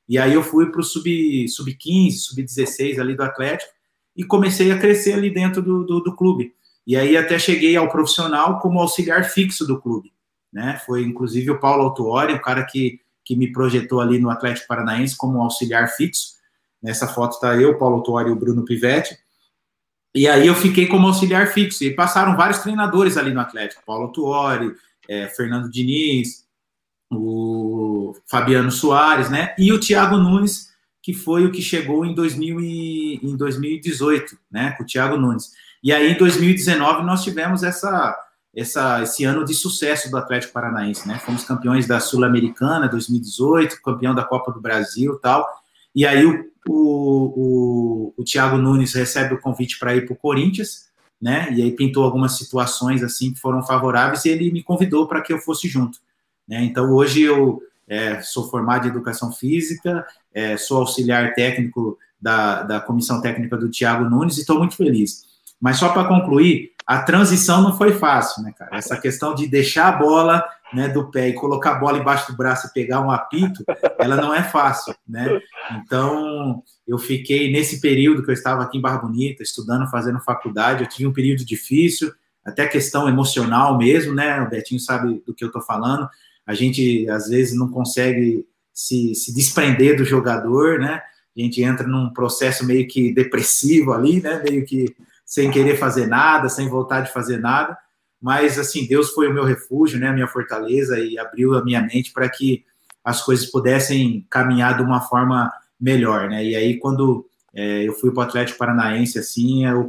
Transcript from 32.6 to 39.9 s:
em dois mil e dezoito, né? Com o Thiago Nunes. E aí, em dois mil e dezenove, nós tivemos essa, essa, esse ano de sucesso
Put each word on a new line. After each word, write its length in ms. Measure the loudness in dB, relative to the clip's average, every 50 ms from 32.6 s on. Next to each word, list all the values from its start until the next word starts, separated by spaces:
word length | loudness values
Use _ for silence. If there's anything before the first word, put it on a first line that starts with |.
| -6 -6 -6 -8 -8 -8 -6 -6 -6 -6 -6 -6
em 160 | -8 -8 -4 -4
dois 220 | -4 -4 -4 -4
mil 120 | -4 -6
e 80 | -6 -6
dezoito, 560 | -6 -6 -4 -2 0 2 2 0 -2 -6 -14 -20 _ _
né? 200 | -6 -4 -4 -4
Com 120 | -4 -8 -10
o 20 |
Thiago 300 | -6 -2 0 0 0 0
Nunes. 360 | 0 0 0 0 -2 -6 -10 -16 -20 _ -20 _ _ 0
E 100 | 2 2
aí, 180 | 4 4 2
em 60 | 4 6
dois 200 | 4 4 6 4
mil 120 | 4 4
e 60 | 4
dezenove, 480 | 4 2 0 0 2 2 2 2 2 0
nós 200 | 0 -2 -2 -2
tivemos 380 | -4 -6 -4 -2 -2 -2 -2
essa, 560 | -2 -2 -4 -4 -4 -2 -2 0 0 -2 -4 -6 -12 -20 _ _ _ _ _
essa, 480 | -10 -10 -6 -4 -2 0 0 0 0 -2
esse 200 | -4 -4 -2 -2
ano 200 | 0 0 0 -2
de 80 | -2 -4
sucesso 560 | -4 -4 -4 -4 -2 -2 -2